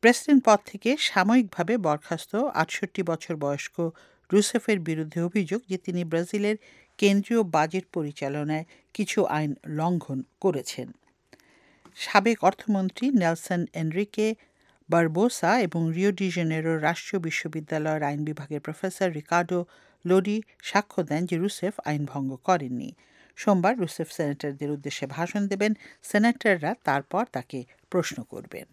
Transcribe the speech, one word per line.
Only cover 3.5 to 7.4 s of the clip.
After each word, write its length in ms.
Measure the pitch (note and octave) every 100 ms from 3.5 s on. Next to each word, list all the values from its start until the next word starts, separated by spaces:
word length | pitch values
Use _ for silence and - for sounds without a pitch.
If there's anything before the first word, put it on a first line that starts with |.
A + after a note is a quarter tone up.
| C#3+ - - E3+ E3 - _ _
রুসেফের 480 | G3 G3+ B3 - G#3
বিরুদ্ধে 400 | D#3+ D#3+ D#3 E3+
অভিযোগ 420 | E3+ G#3 F3 G#3 -
যে 100 | F#3
তিনি 260 | - F3
ব্রাজিলের 520 | E3+ E3 F3 G#3 G#3 G#3+ - - _ _
কেন্দ্রীয় 440 | G3+ G3 G3 A#3